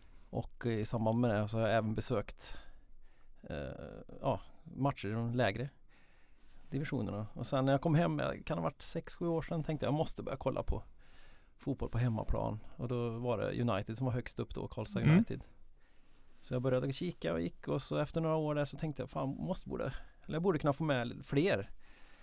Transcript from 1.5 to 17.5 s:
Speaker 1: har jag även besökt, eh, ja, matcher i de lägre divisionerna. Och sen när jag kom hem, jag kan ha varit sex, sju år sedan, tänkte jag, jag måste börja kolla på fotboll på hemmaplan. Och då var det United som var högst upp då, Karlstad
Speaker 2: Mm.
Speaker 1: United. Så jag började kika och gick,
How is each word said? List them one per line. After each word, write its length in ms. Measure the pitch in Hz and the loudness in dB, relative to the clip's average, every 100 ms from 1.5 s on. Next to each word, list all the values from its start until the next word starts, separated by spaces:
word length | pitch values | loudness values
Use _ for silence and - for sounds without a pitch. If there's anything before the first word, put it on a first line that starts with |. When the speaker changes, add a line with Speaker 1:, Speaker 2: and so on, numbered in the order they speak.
| 113 | 2
Speaker 1:
har 100 | 110 | 4
jag 80 | 113 | 4
även 180 | 110 | 4
besökt, 640 | 107 - 110 - - - - - - - - - - - - - | 0 0 0 0 -8 -10 -10 -10 -14 -16 -16 -16 -18 -18 -16 -8
eh, 60 | 73 67 - - - - - | -6 -6 -8 -12 -12 -14 -6
ja, 200 | 143 107 - - | -2 -2 -6 -16
matcher 440 | - - 139 - 98 | -14 -2 -2 -2 -4
i 40 | |
de 220 | 110 117 | -2 0
lägre 340 | 120 110 113 139 - - - - - - - - - - | 2 2 2 -6 -8 -20 -20 -20 -20 -20 -20 -18 -16 -6
divisionerna. 560 | 135 - 135 101 101 107 | -4 -2 -2 -2 -2 -6
Och 120 | - - | -6 0
sen 180 | 139 | 2
när 80 | 135 | 6
jag 80 | 139 | 6
kom 140 | 170 | 6
hem, 240 | 151 170 151 | 6 6 2
jag 240 | 135 - - | 0 -2 -4
kan 120 | 160 | 0
ha 40 | |
varit 200 | 160 - | -2 -2
sex, 340 | - 165 - - | -4 -4 -6 -4
sju 100 | 170 | 0
år 160 | 165 | 0
sedan, 220 | - 170 | 0 -2
tänkte 220 | 143 151 - | -2 0 0
jag, 60 | |
jag 60 | 151 | 2
måste 240 | 156 - | 0 -2
börja 140 | - - | -6 -2
kolla 240 | 131 - | 0 0
på 200 | - - - - - - - - - - | 0 0 -2 -16 -18 -18 -18 -20 -20 -8
fotboll 320 | - 139 - | -4 -2 0
på 100 | 117 | 2
hemmaplan. 600 | 123 110 - 110 110 110 - - | 2 2 2 2 2 -2 -6 -6
Och 120 | 123 | -2
då 220 | 123 120 | 0 0
var 280 | 113 123 110 | -2 0 2
det 220 | 104 101 | 2 2
United 340 | 120 98 104 110 | 2 2 0 -2
som 80 | 131 | 0
var 60 | |
högst 260 | 123 - - | 0 -2 -4
upp 140 | 113 | -4
då, 140 | - 101 | -4 -6
Karlstad 320 | - 107 104 | -6 -4 4
Speaker 2:
Mm. 140 | 117 | 8
Speaker 1:
United. 300 | 170 226 - - - - - - - - - - - | 8 8 0 -8 -16 -18 -18 -20 -20 -20 -20 -20 -14
Så 140 | - | -4
jag 80 | 127 | 0
började 300 | 131 127 139 | 4 4 2
kika 400 | 135 175 - 160 | -2 -4 -2 -2
och 80 | 165 | 0
gick, 280 | 170 | -2